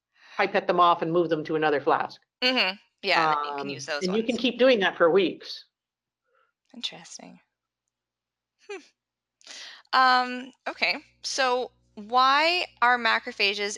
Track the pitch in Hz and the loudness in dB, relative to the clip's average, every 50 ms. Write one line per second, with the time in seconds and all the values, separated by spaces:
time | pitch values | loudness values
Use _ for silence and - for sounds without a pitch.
0 | _ _ _ _ _ - - - 202 190 - 190 190 - 180 175 175 175 170 170 | _ _ _ _ _ -12 -2 -2 -2 0 0 -2 0 2 4 4 6 4 4 2
1 | 170 165 165 180 170 156 160 151 151 - 160 156 156 156 147 139 135 160 139 - | 0 0 0 0 2 0 0 -4 -2 -4 -2 0 0 2 0 0 2 2 0 0
2 | 151 147 - - _ _ _ - 247 254 262 240 202 185 196 - _ _ _ _ | 0 -6 -8 -14 _ _ _ -4 -2 0 0 0 0 -2 -4 -8 _ _ _ _
3 | - 196 170 160 160 156 151 147 147 147 147 139 143 139 139 139 139 160 151 147 | -2 0 2 2 2 2 0 -2 -2 -6 -8 -8 -8 -8 -10 -10 -8 -8 -6 -4
4 | 185 180 190 226 226 240 233 - 247 247 240 240 247 269 247 208 190 - - - | -4 -2 -2 -2 -2 -2 -4 -2 -2 -2 0 4 4 4 4 4 2 -2 2 2
5 | 170 165 160 196 185 143 - - - - - - - _ _ _ _ _ _ _ | 2 4 4 4 2 0 -4 -8 -14 -16 -16 -18 -18 _ _ _ _ _ _ _
6 | _ _ _ _ _ _ _ _ _ _ _ _ _ _ - 240 - - - 170 | _ _ _ _ _ _ _ _ _ _ _ _ _ _ -20 -12 -12 -12 -12 -14
7 | 170 - - - - 175 180 180 _ _ _ _ _ _ _ _ _ _ _ _ | -20 -20 -20 -20 -20 -20 -20 _ _ _ _ _ _ _ _ _ _ _ _ _
8 | _ _ _ _ _ _ _ _ _ _ _ _ _ - 403 339 - _ _ _ | _ _ _ _ _ _ _ _ _ _ _ _ _ -18 -18 -18 -18 _ _ _
9 | _ _ _ _ _ _ _ _ _ - - - - - - - _ - - 254 | _ _ _ _ _ _ _ _ _ -20 -20 -18 -18 -20 -20 -20 _ -2 2 4
10 | 262 254 254 254 247 247 247 254 254 262 - _ - - - - - 175 180 285 | 4 4 4 2 0 -2 -6 -10 -12 -16 -18 _ -12 -12 -6 -4 -4 -4 -4 -6
11 | - _ _ _ - - - - 262 254 247 247 247 - _ _ _ _ - - | -8 _ _ _ -10 -8 -2 -2 0 0 0 -2 -4 -8 _ _ _ _ -20 -18
12 | 202 214 240 254 262 262 277 294 311 330 349 359 - - _ - 240 240 247 240 | -10 -2 2 2 4 4 4 2 2 2 0 -2 -4 -6 _ 0 2 2 2 2
13 | 233 226 220 220 - 247 240 - 208 196 202 202 202 202 208 | 2 0 0 0 -4 -6 -4 -2 -2 -2 0 -2 -6 -6 -6